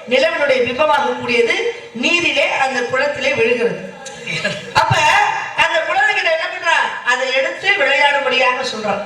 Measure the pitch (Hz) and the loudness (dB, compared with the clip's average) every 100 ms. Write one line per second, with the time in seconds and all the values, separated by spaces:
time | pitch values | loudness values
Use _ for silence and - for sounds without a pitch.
0 | - 262 330 320 277 254 240 269 311 285 | -2 2 2 2 2 2 0 2 2 2
1 | 254 247 240 240 226 - 233 - - 226 | 0 -2 -2 2 2 0 -2 -6 -10 -4
2 | 302 349 311 277 - - 269 247 240 254 | 0 2 2 0 0 0 0 -2 -2 0
3 | 285 262 262 226 233 240 190 160 - - | 0 0 -2 2 2 2 0 -2 -10 -14
4 | - - - - 208 - - - - 320 | -14 -12 -8 -4 -4 -6 -4 0 2 2
5 | 302 403 403 - - - 320 320 302 359 | 4 4 2 0 -4 0 0 0 0 0
6 | 403 403 349 320 339 359 339 302 - - | 2 2 0 0 -2 -4 0 0 0 -4
7 | 240 254 262 269 - - - 294 277 277 | -2 0 0 0 -2 -2 0 2 2 4
8 | 285 277 254 254 254 254 240 214 208 196 | 2 2 0 2 2 0 -4 -4 -4 -4